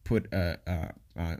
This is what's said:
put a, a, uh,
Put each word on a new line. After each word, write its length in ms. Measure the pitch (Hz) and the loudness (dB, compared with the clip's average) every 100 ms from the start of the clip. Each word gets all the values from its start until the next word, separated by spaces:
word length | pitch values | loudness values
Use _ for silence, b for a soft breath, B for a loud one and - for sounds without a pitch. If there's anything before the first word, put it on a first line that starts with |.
put 260 | - 110 - | 2 2 2
a, 240 | 95 87 - - | 0 0 -2 -2
a, 260 | 87 - - - - | -2 -2 -8 -14 -4
uh, 180 | 82 82 | -4 -2